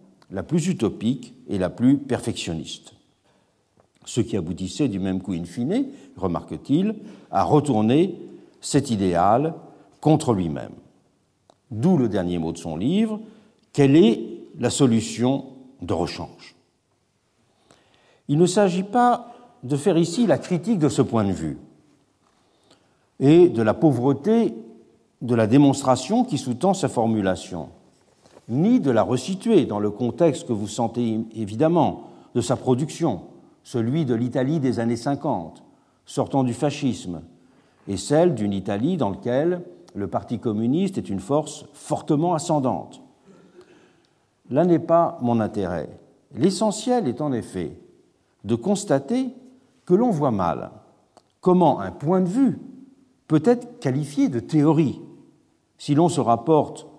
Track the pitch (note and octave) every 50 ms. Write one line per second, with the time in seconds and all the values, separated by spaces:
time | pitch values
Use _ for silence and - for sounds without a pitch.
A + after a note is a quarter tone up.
0 | - _ _ _ _ - - F#2+ F2 - D3 F3 D3+ F#3 F3+ - - G2 - -
1 | F#2+ A2 C3 B2+ - - - - - - - G2 F#2 G2 F2+ - A2+ B2+ C#3+ C#3
2 | C#3+ - B2+ G#2 - - G2 - - - E2+ D#2+ C2+ - - - - - - _
3 | _ _ _ _ _ _ _ _ _ _ _ _ _ _ _ _ _ _ _ _
4 | _ - - - G#2+ - - G#2 E2+ D#2+ F2+ E2 F#2 F#2 - - D3+ C3 G2+ F#2+
5 | F#2 G2 F#2 F#2+ F#2 - F#2+ E2 E2+ E2+ - - A#2+ C3+ F#3+ B3 C#4+ - - -
6 | - - - - F#2 F#2+ E2+ D2+ - - - - - - C3 D#3 F#3+ G#3+ A3 -
7 | - - - - - - - F#2+ F#2 E2+ A2+ A2+ A2 D3 C3 G#2+ G#2+ G#2+ B2 D3+
8 | F3 G3 F3 - - - - - - - _ _ - - - D3 - - A#2 G2+
9 | G2 F#2 F2 E2+ F2 G2 G#2+ B2 D3 D#3+ E3 - - - - - - _ _ _
10 | - D3+ D#3 D3 - - A#2 G2+ - E2 D2 C2 A1+ G1+ - - - _ _ _
11 | _ _ _ _ _ _ _ _ _ _ _ _ _ - A#2+ G#2+ A2+ F3 F#3+ D3+
12 | B2+ A2+ G2 G#2 F2+ F2 F2 F2 D#2+ E2 E2 - - E2+ D#2+ D#2+ F#2+ B2+ F3 G3+
13 | A3+ A3 G#3+ G#3 - - - - _ _ _ _ _ _ - - C#3+ C3+ C3+ D#3+
14 | F#3 A3+ A3+ - - - - - - - - - A#2+ A#2+ A#2 - D3 B2+ A2+ A2+
15 | G#2 - - A2+ A#2 B2+ C#3 C#3 - - - - - - - - - F2+ G2+ D#2+
16 | F2 D#2+ - - E2+ D2+ - - - - - _ _ _ _ _ _ _ _ _
17 | _ _ _ _ _ _ _ _ _ _ _ _ _ _ _ _ _ _ _ _
18 | _ _ _ _ _ - C#3+ D3 F3 F3 F3+ G#3+ G#3 F#3+ F3 F3 F#3+ - - B3
19 | A#3+ B3 A#3+ - - - - - - - _ _ - A#2+ C#3+ C#3 C#3 G3+ F3 D#3+
20 | E3+ E3 - - A#3+ G3+ D3 - - - F3+ E3 - G#3+ A#3+ F#3 D3+ C#3+ - -
21 | C3 - - A2+ G#2+ G2 F#2 D#2 D#2+ D#2 C#2 - - - _ _ _ _ _ _
22 | _ _ _ _ _ _ _ _ _ _ _ _ _ _ _ _ _ _ _ _
23 | _ _ _ - C3 C3+ D#3 E3+ F3+ E3+ - A2+ A2+ A2 G2+ - - D#3+ C#3 A#2
24 | A#2+ C#3 C#3 C3 - G3 A3 A#3 A3+ F3+ - - - - - - - _ _ _
25 | _ _ _ - - A#2 A#2+ A2+ A2+ G#2 A2+ C#3 D3 C#3 C3 - - C3+ B2+ B2
26 | - - G3 A#3+ B3 - - C3+ - - A#2+ A2 - F#3 F#3+ F#3+ - C3 - C3
27 | A2+ A2+ A2+ G#2+ G2 F#2+ F#2 F2+ - - F#2+ F2 D2+ - - - _ _ _ _
28 | _ _ _ _ _ _ _ - _ - A2 C3 E3 G#3+ B3 B3+ F3+ C#3 B2 A2
29 | G2+ F2 B2 B2+ - - F#3+ F#3 - A#3 A#3 F#3 B2+ G2+ G#2 G#2 G#2 G#2 G2+ -
30 | B2+ A#2 A#2 - F3 E3+ C3 C3 - - A#2+ G#2 G#2+ G#2 - - A#2+ A2+ A2+ A#2+
31 | A#2+ A2+ A2 A2 A2+ A2 - A2+ A2+ G2 G#2 A2+ D3 D#3+ E3+ F3 C#3+ G#2+ F2 -
32 | - - - - - _ - B2 A2+ - C3 A2+ - B2+ C3 B2 D#3 D3+ - -
33 | E3 D#3+ G#2+ E2+ C#2+ - - - - - _ _ _ - - B2 A2+ A#2 C3 E3
34 | D#3+ B2 B2 A2+ A#2+ B2+ A#2 C#3 B2+ C3+ D#3 E3+ C3 C3+ A2+ G2+ A2+ A2+ A#2+ A#2
35 | - C#3+ C#3 C#3 - D#3 B2+ F#2+ E2 D#2+ - - - _ _ _ _ _ _ _
36 | _ - - - B2+ - - C#3 C3 B2+ A#2 A2+ - D3 - - - C3 A2 F2+
37 | - F#2 F2 D#2+ D#2 - - _ _ _ _ _ _ _ _ _ - - G2+ F#2
38 | - - C#3+ D3+ E3+ F3+ D#3+ A2 G#2 G#2 G2+ G2 F#2 - G#2 G2+ A#2 D#3 F#3+ E3+
39 | C3 G2 F#2+ F#2 - B2 A#2+ C3 D3 E3+ F3+ F3 E3+ - - - - - - G2
40 | G2+ F#2 - G#2 - - B2 G#2 - B2 G#2+ G#2+ A2+ A#2 C3 E3 G3 F#3 F#3+ -
41 | F#2+ - G2 F#2+ F#2+ - C#3 D3 D#3 D3+ - - - - - - - - D3+ -
42 | - - E3 C#3 D#3+ F3 F3+ D#3 D3+ - D#3+ D3+ C3 B2+ G#2+ D#2 A#1 - - -
43 | - - _ _ _ - - - - _ _ - - _ _ _ _ _ _ _
44 | _ _ _ _ _ _ _ _ _ - A#2+ C3+ E3+ F3+ E3 D#3 - - E3 E3+
45 | E3+ C#3+ - - B2 B2 A#2 A2+ A2 G2+ - G#2 G2 F2 F2 E2+ C#2+ - - -
46 | - _ _ _ _ _ - G2+ B2+ F#3+ F#3+ - A3 G#3+ F#3+ - - B3+ B3 B3
47 | G#3 C3+ A2+ - D3+ D3 C3+ A2+ F#2+ - - F#2 F2 C#2+ - - - - _ _
48 | _ _ _ _ _ _ _ _ - G2+ A#2 A#2 - F#3 G#3 F#3+ - - D3 C3+
49 | C#3 - A#3 B3+ C4 B3+ - - - - - _ _ _ _ _ _ - F3 F#3+
50 | A#3+ B3+ G#3+ D3+ D3 C#3 A2+ G2+ F#2 E2+ D2+ B1 G1+ G1+ - - - _ _ _
51 | _ _ _ _ _ _ _ _ - F#3 F3+ F3+ F3 D#3 A#2+ F2 G2 F#2 F2+ -
52 | - D3+ F#3 F#3 F#3 F3 F3+ B3 C#4 A#3+ D#3+ - - - - - - - _ _
53 | _ _ _ _ _ - D#3 D#3 D#3 A#3 B3 A#3+ - - - - - C#3+ B2+ C#3
54 | D#3 - - - C#4 B3+ C#3+ - - - - D#3 C#3+ D3 D3 D3 E3 B2 - -
55 | - - - - - _ _ _ _ _ _ _ _ _ _ - - - D3 C#3
56 | E3+ E3+ C#3 C#3+ B2 A2 A#2 A#2 - - D#3+ D3+ C3 - - - - - -